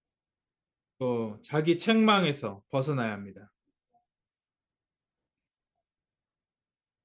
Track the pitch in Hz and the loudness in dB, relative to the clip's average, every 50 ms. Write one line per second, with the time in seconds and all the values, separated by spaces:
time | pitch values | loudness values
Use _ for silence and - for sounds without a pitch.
0 | _ _ _ _ _ _ _ _ _ _ _ _ _ _ _ _ _ _ _ _ | _ _ _ _ _ _ _ _ _ _ _ _ _ _ _ _ _ _ _ _
1 | 131 123 120 117 113 107 107 110 - - 147 151 156 170 165 170 - 226 226 220 | -4 -2 -2 -2 -4 -6 -8 -12 -10 -4 -2 0 2 2 0 2 2 2 4 4
2 | 220 220 208 196 175 147 139 - 123 104 98 101 - _ - 135 135 151 143 127 | 6 6 4 4 4 2 0 -2 -4 -8 -8 -10 -12 _ -4 -2 -2 -2 -2 -2
3 | 117 110 104 101 101 98 92 - - - _ _ _ _ _ _ _ _ _ _ | -2 -4 -4 -6 -10 -14 -16 -20 -20 -20 _ _ _ _ _ _ _ _ _ _
4 | _ _ _ _ _ _ _ _ _ _ _ _ _ _ _ _ _ _ _ _ | _ _ _ _ _ _ _ _ _ _ _ _ _ _ _ _ _ _ _ _
5 | _ _ _ _ _ _ _ _ _ _ _ _ _ _ _ 679 679 _ _ _ | _ _ _ _ _ _ _ _ _ _ _ _ _ _ _ _ _ _ _ _
6 | _ _ _ _ _ _ _ _ _ _ _ _ _ _ _ _ _ _ _ _ | _ _ _ _ _ _ _ _ _ _ _ _ _ _ _ _ _ _ _ _
7 | _ | _